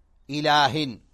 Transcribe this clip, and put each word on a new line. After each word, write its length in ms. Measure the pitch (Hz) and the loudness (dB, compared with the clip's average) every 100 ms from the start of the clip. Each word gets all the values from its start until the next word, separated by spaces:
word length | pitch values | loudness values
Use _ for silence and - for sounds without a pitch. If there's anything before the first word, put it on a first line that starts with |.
| _ _ - | _ _ -10
إله، 680 | 147 151 147 139 156 143 104 _ | -4 2 2 2 0 -6 -8 _